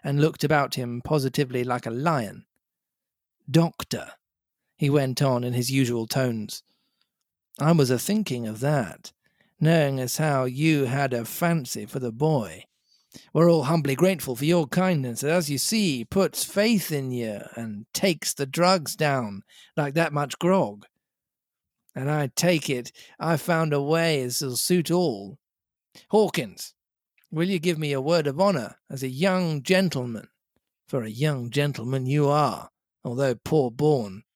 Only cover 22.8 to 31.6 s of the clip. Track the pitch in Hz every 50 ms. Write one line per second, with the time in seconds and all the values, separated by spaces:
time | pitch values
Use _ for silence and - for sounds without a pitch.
22.8 | 117 - - - - - - - - 160 170 143 - - 170 160 160 156 147 143
23.8 | 143 143 160 165 165 165 156 139 127 123 123 - 156 131 120 - - - 180 180
24.8 | 151 - 165 180 180 156 113 98 101 98 - - _ _ _ _ _ _ _ _
25.8 | _ _ - - - - - 214 214 165 - 165 127 98 90 - - - _ _
26.8 | _ _ _ _ _ _ _ _ _ - 165 156 170 190 202 170 151 180 165 156
27.8 | 156 147 143 135 131 151 170 170 147 143 135 151 190 202 185 139 110 - - _
28.8 | _ - 139 131 135 131 127 135 180 196 185 185 180 165 156 143 127 - 185 185
29.8 | 190 175 - 139 123 123 113 104 - - _ _ _ _ _ _ _ _ _ _
30.8 | _ - - 131 110 110 110 117 147 151 147 127 120 120 113 143